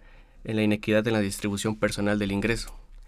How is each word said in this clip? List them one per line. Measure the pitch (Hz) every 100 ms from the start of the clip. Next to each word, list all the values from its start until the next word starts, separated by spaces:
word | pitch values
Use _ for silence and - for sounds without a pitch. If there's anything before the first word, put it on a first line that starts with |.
| - - - -
en | - 110
la |
inequidad | 107 107 110 107 113
en |
la | 110
distribución | 98 - 107 98 107 107
personal | 104 - 104 104
del | 101
ingreso. | 98 110 117 - - - -